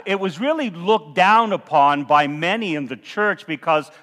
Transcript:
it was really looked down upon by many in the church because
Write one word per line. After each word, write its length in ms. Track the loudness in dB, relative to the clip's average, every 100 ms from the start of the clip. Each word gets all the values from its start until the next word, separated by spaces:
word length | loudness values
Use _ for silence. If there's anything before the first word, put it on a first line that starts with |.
| -6
it 120 | -4
was 200 | -4 -4
really 320 | -2 -2 -4
looked 420 | -4 0 0 0
down 400 | 0 4 4 2
upon 520 | -2 0 4 4 2 2
by 200 | 2 2
many 480 | -2 -4 -2 -4
in 140 | -6 -6
the 100 | -12
church 480 | -10 -2 -2 -2 -6
because 460 | -6 0 0 -2 -8